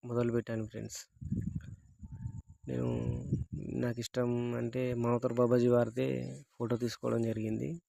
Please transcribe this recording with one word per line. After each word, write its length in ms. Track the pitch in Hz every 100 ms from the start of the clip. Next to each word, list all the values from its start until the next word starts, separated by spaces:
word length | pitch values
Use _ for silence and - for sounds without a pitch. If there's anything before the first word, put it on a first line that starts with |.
మొదలుపెట్టాను 600 | 123 120 120 117 113 113 110
ఫ్రెండ్స్. 340 | 113 110 - - _ - - - - - - - - - - - - - -
నేను, 240 | - - 62 60 120 123 127 - - - - 123
నాకు 220 | 123 120
ఇష్టం 280 | 117 127 123 120 120
అంటే 280 | 120 120 127 127
మావతర్ 400 | 120 120 120 127
బాబాజీ 340 | 120 120 123 123
వారిదే 400 | 120 117 117 131 127 123 135 -
ఫోటో 240 | _ 117 117
తీసుకోవడం 440 | 120 - 123 117
జరిగింది. 460 | 113 110 107 110 135 170